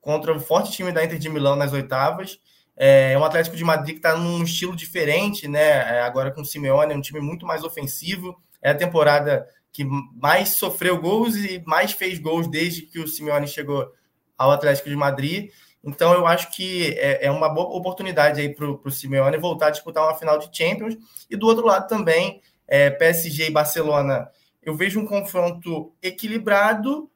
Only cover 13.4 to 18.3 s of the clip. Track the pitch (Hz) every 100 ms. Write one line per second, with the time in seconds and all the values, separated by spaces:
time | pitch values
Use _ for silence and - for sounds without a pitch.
13.4 | 143 147 143 143 131 _ _ _ _ _
14.4 | 131 143 147 139 147 143 143 135 139 190
15.4 | 202 _ _ _ 143 143 170 180 170 170
16.4 | - - 185 180 165 - 139 135 139 143
17.4 | 156 151 180 185 180 185 190 156 147